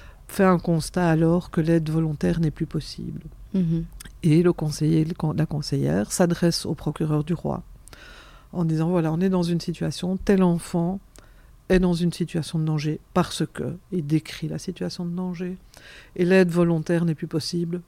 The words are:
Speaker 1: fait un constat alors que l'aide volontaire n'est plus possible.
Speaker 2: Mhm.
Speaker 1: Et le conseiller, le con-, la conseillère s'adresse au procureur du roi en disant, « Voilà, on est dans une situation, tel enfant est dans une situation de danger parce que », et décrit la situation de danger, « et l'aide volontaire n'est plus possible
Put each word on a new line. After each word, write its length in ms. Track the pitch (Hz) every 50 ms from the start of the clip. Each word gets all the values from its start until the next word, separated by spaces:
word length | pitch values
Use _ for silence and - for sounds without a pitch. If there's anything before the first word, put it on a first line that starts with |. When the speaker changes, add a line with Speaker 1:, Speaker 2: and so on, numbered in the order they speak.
| - - - - - -
Speaker 1:
fait 160 | - - 196
un 140 | 190 180 165
constat 520 | - 175 170 156 - - - 185 180 165
alors 400 | 160 156 165 165 170 180 - -
que 100 | - 175
l'aide 300 | 165 165 165 170 156 156
volontaire 500 | 156 160 160 156 151 - 180 175 175 170
n'est 100 | 165 151
plus 160 | - - 165
possible. 540 | - - 156 - - - - - - - - - 151 - - - -
Speaker 2:
Mhm. 320 | - 190 175 160 165 165 170 - - - - - - -
Speaker 1:
Et 200 | - 156 151 170
le 100 | 175 175
conseiller, 520 | 170 - 160 151 147 - 156 151 165 156 160
le 100 | 160 180
con-, 180 | - - 151
la 140 | 160 - 156
conseillère 640 | - 156 151 147 - 143 139 135 143 156 196 208 -
s'adresse 560 | - - 180 170 170 - 180 170 - - -
au 80 | - 160
procureur 480 | - - 147 147 - 160 151 151 151 147
du 100 | 156 175
roi 280 | - - 143 131 - - - - - - - - - - - - - - - - - - -
en 120 | - 180 170
disant, « 240 | 160 160 156 160 170
Voilà, 220 | 185 175 160 156
on 80 | 160 165
est 80 | 185 196
dans 140 | 185 180
une 180 | 170 170 175 165
situation, 560 | - 180 160 - 170 160 - - 180 180 190
tel 260 | 190 - - 202 190
enfant 580 | 185 175 170 165 - - - 170 170 175 196 196 - - _ - - - - - - - - - _ -
est 100 | 185 185
dans 140 | 185 180
une 200 | 175 165 175 170
situation 460 | - - 170 - - 165 147 - - 160
de 60 | 156
danger 340 | 156 156 151 143 151 156 - - _ -
parce 300 | 185 170 - - - 160
que », 300 | - - - 120 131 170 185 - _
et 100 | 185 185
décrit 460 | 147 143 160 151 - - - - 165 151
la 100 | 151 156
situation 460 | - 190 175 - 180 175 - - 175
de 100 | 175 170
danger, « 420 | 180 185 180 180 165 185 180 185 185 - - - - - - - - - - -
et 80 | - 180
l'aide 260 | 175 190 190 185 175
volontaire 540 | 165 175 170 170 170 160 151 - 175 165 170
n'est 100 | 170 156
plus 120 | - 170
possible 540 | 156 - 151 - - 180 170 170 170 175 175 170